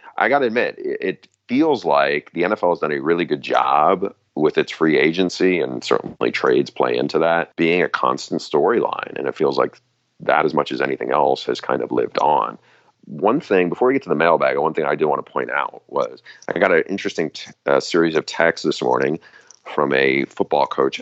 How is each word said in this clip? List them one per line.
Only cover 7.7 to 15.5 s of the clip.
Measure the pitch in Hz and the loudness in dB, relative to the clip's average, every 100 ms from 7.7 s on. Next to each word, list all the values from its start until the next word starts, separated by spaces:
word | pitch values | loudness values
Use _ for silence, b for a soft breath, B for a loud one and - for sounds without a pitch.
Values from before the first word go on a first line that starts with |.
| 87 | 2
a | 76 | 0
constant | - 64 67 - 82 | 0 0 -2 -4 -6
storyline. | - 76 85 117 - - - - | -2 0 2 2 -2 -4 -10 -8
And | 69 | -6
it | - | -2
feels | 73 65 | 0 0
like | 67 - _ _ _ _ | -2 -4 _ _ _ _
that, | - 71 78 | -2 0 2
as | |
much | 73 71 | 0 -2
as | 64 | -2
anything | 67 67 58 | -2 -4 -2
else, | 69 71 67 - | 0 2 0 -2
has | 62 | -4
kind | - 65 | -2 -4
of | 60 | -2
lived | 62 57 - | -2 -2 0
on. | 73 71 55 55 b b b b - | 2 2 0 -6 b b b b -18
One | 73 98 131 | -2 0 0
thing, | - 95 87 | 2 2 2
before | - 123 | 2 2
we | 139 | 0
get | |
to | - | 0
the | 76 | 0
mailbag, | 82 78 67 67 | 4 4 2 0
one | 78 76 | 0 0
thing | 69 | -2
I | |
did | 73 78 | 0 0
wanna | 67 | -2
point | - - | -4 -6
out | 60 | -4